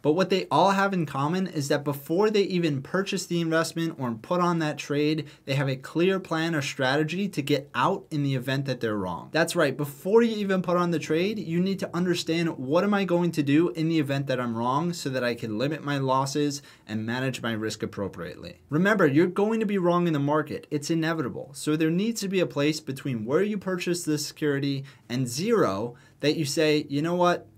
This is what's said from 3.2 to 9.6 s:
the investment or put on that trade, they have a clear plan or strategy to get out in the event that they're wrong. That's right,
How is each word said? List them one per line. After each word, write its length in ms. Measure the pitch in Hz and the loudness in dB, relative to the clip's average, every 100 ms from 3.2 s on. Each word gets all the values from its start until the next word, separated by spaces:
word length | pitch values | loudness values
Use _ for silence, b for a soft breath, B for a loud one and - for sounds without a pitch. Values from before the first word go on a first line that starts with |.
| - | -2
the 160 | 170 | -2
investment 540 | 165 160 160 165 165 - | 2 0 0 -2 -4 -4
or 120 | 127 | -6
put 280 | 110 - 180 | -6 -2 2
on 180 | 175 170 | 2 2
that 180 | 151 139 | 0 -4
trade, 480 | - 147 147 156 139 B | -4 0 0 0 -6 B
they 120 | - 139 | -4 0
have 120 | 139 | 0
a 80 | 131 | -2
clear 420 | - 160 180 190 | -4 2 2 2
plan 360 | 185 160 165 | -2 -2 0
or 80 | 156 | -2
strategy 680 | 135 - 131 143 156 175 202 | -4 0 2 2 0 -2 -4
to 140 | 156 | -4
get 260 | 139 143 - | 0 0 0
out 320 | 123 143 196 - | 0 0 0 -4
in 120 | 151 | -2
the 120 | 139 | 0
event 300 | 131 123 135 | -2 -2 -2
that 160 | 135 123 | -2 -2
they're 160 | 113 107 | -2 -2
wrong. 320 | 90 85 - | -4 -6 -4
That's 240 | 151 170 | 0 0
right, 220 | 175 | 2